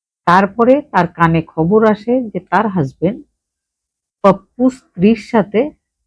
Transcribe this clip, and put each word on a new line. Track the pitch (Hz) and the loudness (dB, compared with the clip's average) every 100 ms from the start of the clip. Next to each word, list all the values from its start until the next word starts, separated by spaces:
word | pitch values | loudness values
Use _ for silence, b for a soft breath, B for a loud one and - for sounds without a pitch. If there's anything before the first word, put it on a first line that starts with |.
| _ _ - | _ _ 0
তারপরে | 180 196 196 233 277 | 2 0 0 2 2
তার | 294 185 170 | 0 -2 -2
কানে | - 165 165 | 0 0 0
খবর | 160 - 165 214 220 | -4 -4 0 2 2
আসে | 208 240 254 | 0 -2 -4
যে | 226 185 | -4 -10
তার | - 180 220 | -6 -4 -2
হাজবেন্ড | 185 135 - 180 254 - _ _ _ _ _ _ _ _ _ | -4 -6 -4 -6 -6 -14 _ _ _ _ _ _ _ _ _
পপ্পু | 196 190 _ - 254 | 0 0 _ -4 -2
স্ত্রীর | 254 _ - 196 226 | -4 _ 0 0 0
সাথে | - 233 185 214 294 - _ _ | -2 -2 -2 -2 -4 -8 _ _